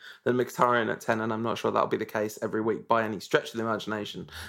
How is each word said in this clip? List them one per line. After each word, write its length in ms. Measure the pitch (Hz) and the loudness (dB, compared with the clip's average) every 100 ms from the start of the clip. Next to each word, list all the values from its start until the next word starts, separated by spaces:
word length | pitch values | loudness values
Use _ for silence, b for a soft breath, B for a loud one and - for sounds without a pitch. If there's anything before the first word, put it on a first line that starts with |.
| B B | B B
than 120 | 127 123 | 0 2
Mkhitaryan 540 | 120 - 123 120 107 | 0 2 4 4 2
at 100 | - | 0
ten, 200 | - 113 | 0 0
and 120 | 113 | 0
I'm 120 | 110 | -2
not 140 | 117 101 | -2 0
sure 120 | 110 | 0
that'll 160 | 107 - | 2 2
be 100 | 101 | 0
the 80 | |
case 360 | 107 110 107 - | -2 -2 -2 -2
every 180 | 107 110 | -4 0
week 280 | 110 110 - | 0 0 2
by 160 | 117 | 2
any 160 | 110 98 | 2 -4
stretch 300 | - 151 - | 0 0 0
of 40 | 113 | -4
the 40 | |
imagination. 680 | 113 107 101 107 104 92 76 B | -2 -2 -2 -4 -6 -10 -12 B